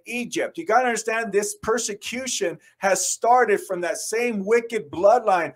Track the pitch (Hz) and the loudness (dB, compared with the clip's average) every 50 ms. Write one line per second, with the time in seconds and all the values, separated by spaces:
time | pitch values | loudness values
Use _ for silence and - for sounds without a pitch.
0 | _ - 226 240 240 180 - 165 127 - - - 160 165 220 254 254 247 202 - | _ -8 -8 -6 -6 -6 -4 -4 -4 -4 -6 -8 -2 2 2 2 4 2 -2 -2
1 | - 226 220 226 226 202 180 202 208 202 - - - 220 226 240 233 - 202 - | -2 -4 -4 -4 -4 -2 -2 -2 -2 -2 -6 -6 -2 -2 -2 0 -2 -4 -6 -8
2 | - - 226 247 262 247 - - 196 175 160 - _ _ _ - - 196 190 185 | -10 -10 -8 -8 -6 -6 -4 -2 -2 -4 -4 -6 _ _ _ -2 0 0 0 0
3 | - - - - - 226 247 254 247 208 202 175 - - 190 175 175 165 156 156 | 0 -4 -4 0 2 4 6 6 6 4 2 0 0 -4 -6 -4 -4 -4 -4 -4
4 | - - - 226 240 247 226 202 190 196 226 233 233 - 233 214 160 139 131 156 | -6 -6 -4 -2 -2 -2 -2 -2 0 2 2 2 2 0 -6 -6 -8 -8 -4 2
5 | 180 202 226 254 220 214 190 175 165 143 - | 4 6 6 6 4 2 2 2 0 -2 -8